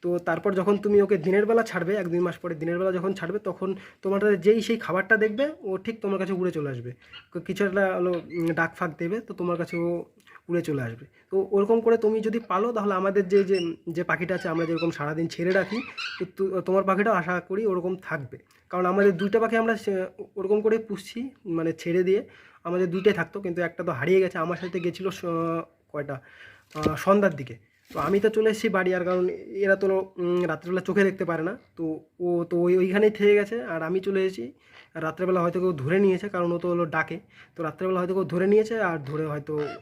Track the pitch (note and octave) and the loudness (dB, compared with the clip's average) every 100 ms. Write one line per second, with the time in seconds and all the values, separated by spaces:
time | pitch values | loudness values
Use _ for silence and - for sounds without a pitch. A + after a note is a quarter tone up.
0 | F3 F3 F3 E3 G#3 F#3+ F#3 G#3 G#3 G3+ | -2 -2 0 -2 0 0 2 2 4 4
1 | G3 G3+ D#3+ F#3+ G#3 A3+ A3+ F3+ E3+ G#3 | 6 2 2 2 4 2 2 -2 -2 -2
2 | F3 E3+ F3+ E3 F3 E3 D#3+ F3 F#3+ F#3 | -2 0 -2 -4 -8 -6 -4 0 0 0
3 | F#3 F#3+ E3+ G3+ G3 F3+ F#3+ F#3+ - _ | -2 -4 -4 -4 -6 -6 -6 -6 -10 _
4 | F#3+ G3 G#3 G3+ E3+ A3+ - A3+ - F3 | -2 2 2 4 4 4 2 -2 0 -2
5 | F#3+ A3 G#3+ G#3+ C#4+ D#4 G#3+ F#3+ F#3+ A3+ | 2 4 4 0 -4 -4 -6 -6 -6 -6
6 | G3 F#3+ F#3 F#3+ F3+ E3 C#3+ B2+ A#2+ B2 | -4 -2 -2 -2 -2 -2 -6 -6 -10 -16
7 | - - - F3 E3 F#3+ G3+ F#3+ F#3+ F#3 | -20 -20 -12 -12 -8 -2 0 2 0 2
8 | F3+ F3 - E3+ E3 D#3+ D#3+ - F3+ D3 | 0 -2 -4 -4 -2 0 -2 -2 -6 -4
9 | E3+ G#3+ - F3+ F3 F3 E3 F3 E3+ F3 | -4 -4 -8 -6 -4 -2 -4 -2 -2 -4
10 | - _ _ - - E3+ E3 C#3+ A#2+ A#2 | -8 _ _ -20 -4 -2 -2 -4 -4 -10
11 | - _ _ F#3+ F#3+ G3+ G3+ A3+ A3+ A3+ | -16 _ _ -2 2 2 4 4 4 4
12 | G#3+ A3 G#3+ A3+ A3+ F#3 A3+ A3+ G3+ F#3+ | 4 2 0 -4 -2 0 0 0 0 0
13 | F#3+ G3 F3+ G3 F#3+ F#3+ E3+ E3 - E3+ | 2 2 4 4 4 0 0 -6 -8 -6
14 | F3 D#3+ F3 F3+ F3 E3 E3 E3 E3+ D#3+ | -2 -2 -2 -4 -2 -2 -2 -2 -2 -2
15 | D3 D#3 E3 - F3 F#3+ F3+ G#3+ - - | -6 -4 -4 -2 0 0 0 -4 -8 -12
16 | - - F#3 - F#3+ F#3+ F3 F#3 F#3 F#3+ | -12 -8 -10 -4 -4 -2 0 0 2 2
17 | G#3 G3 E3 F3+ E3+ F#3+ A3 F#3 F3 F#3 | 2 2 0 -4 -4 -4 -2 -2 -2 -6
18 | - D#3+ C3 - _ _ _ F3+ F3+ F#3+ | -6 -8 -8 -16 _ _ _ -2 2 6
19 | G3+ F3 G3+ A3 A3 A3+ A3+ A3 A3 F#3+ | 6 4 2 2 2 2 2 0 0 -2
20 | F#3 - G3+ - F#3+ G#3 A3 A3+ A3 G3+ | -4 -8 -14 -4 2 4 4 0 -2 -10
21 | - - C4 - - E3 E3 D#3+ F3 E3+ | -10 -10 -10 -12 -6 -2 -2 -2 0 0
22 | F3+ G3 C4+ - - _ E3+ F3 F#3 F3+ | 2 2 0 -16 -20 _ -4 -2 0 2
23 | G3 G3 E3 G3+ G3 F3 E3+ - F3 D3 | 2 2 -4 -6 -6 -4 -4 -4 -6 -2
24 | C#3+ F#3+ F#3 F3+ E3 F3 F3+ F3+ F3 E3+ | 2 4 2 0 -4 -4 -6 -4 -4 -4
25 | F#3 F3+ F3+ E3 E3 E3 - _ _ D3+ | -6 -6 -4 -2 -2 -4 -6 _ _ -10
26 | C#3+ C3+ - - - - _ D#3 D#3 D3+ | -8 -10 -12 -20 -20 -20 _ -2 -2 0
27 | - G3+ G3+ D3 C3 A#2 _ _ _ E3 | 4 6 4 0 -10 -14 _ _ _ -4
28 | D3 G3 G#3+ G#3+ A3 G#3+ A3+ F#3+ F#3 F#3 | 0 2 2 2 2 2 0 0 0 0
29 | F3 F#3 F3+ F3 - G3 G3 F#3+ G3 F#3+ | 0 0 0 -2 -10 -2 2 4 4 2
30 | F#3+ - F3 F3+ F3+ D#3 F3 F#3 F#3 G3+ | 0 -4 0 0 0 -2 -2 -4 0 2
31 | G3 F#3+ E3+ E3 D#3+ - _ - E3 D#3 | 2 2 -4 -2 -4 -6 _ -8 -6 -6
32 | - _ F3 F3 E3+ F3 F3 F#3 F#3 G3 | -12 _ -2 0 0 0 4 4 4 4
33 | G#3+ G#3 G3+ G#3 G3+ A3+ B3 E3 D#3+ F#3 | 2 4 4 4 2 -6 -6 -6 -2 -2
34 | F#3 G3 F#3+ F#3+ A#2 - _ - - D#3+ | 0 0 -2 -4 -12 -14 _ -20 -16 -8
35 | D#3 D#3 F3+ F#3 E3+ E3+ F#3 D#3+ C3 F#3 | -8 -4 0 2 2 0 -2 -2 0 4
36 | G3 F#3 G3+ F#3 F3 E3+ F3 F3 E3+ D#3+ | 4 2 -2 -2 -2 -2 0 0 0 -2
37 | D#3+ - - - - - D#3+ D3+ F#3 F#3 | -4 -6 -12 -20 -20 -10 -8 -4 -2 -2
38 | F3+ F#3+ E3+ E3+ F#3+ G#3 G#3+ A3+ G3 E3 | 0 -2 -2 0 4 4 4 0 -2 -4
39 | C3+ D3+ D#3 D3 C#3+ D3+ C#3+ C#3 | -6 -6 -6 -6 -6 -4 -4 -8